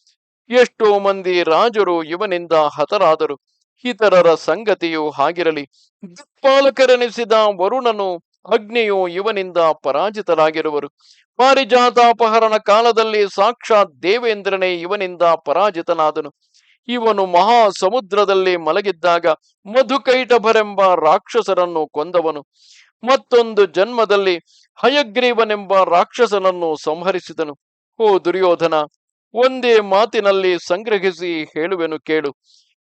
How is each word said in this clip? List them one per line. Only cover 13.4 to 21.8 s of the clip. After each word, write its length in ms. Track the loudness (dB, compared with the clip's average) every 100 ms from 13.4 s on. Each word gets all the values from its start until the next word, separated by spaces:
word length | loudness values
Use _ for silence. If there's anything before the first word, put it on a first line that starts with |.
| -2 -2 0 2 0 _
ದೇವೇಂದ್ರನೇ 720 | -2 -2 -2 -4 -4 -2 -2
ಇವನಿಂದ 480 | -4 -6 -6 -6 0
ಪರಾಜಿತನಾದನು. 1120 | 0 0 -2 0 0 -2 -4 0 0 -2 -10 _ _ _ _ _ -8
ಇವನು 380 | -4 -2 0 0
ಮಹಾ 440 | 2 4 4 2 2
ಸಮುದ್ರದಲ್ಲಿ 800 | -2 -2 -2 -2 2 2 0 0
ಮಲಗಿದ್ದಾಗ 680 | -2 -2 -2 -2 0 0 0 -2 _ _ -4
ಮಧುಕೈಟಭರೆಂಬ 1300 | -2 0 -2 0 0 2 2 2 0 0 0 2
ರಾಕ್ಷಸರನ್ನು 920 | 2 2 2 0 -4 -2 0 -2 -2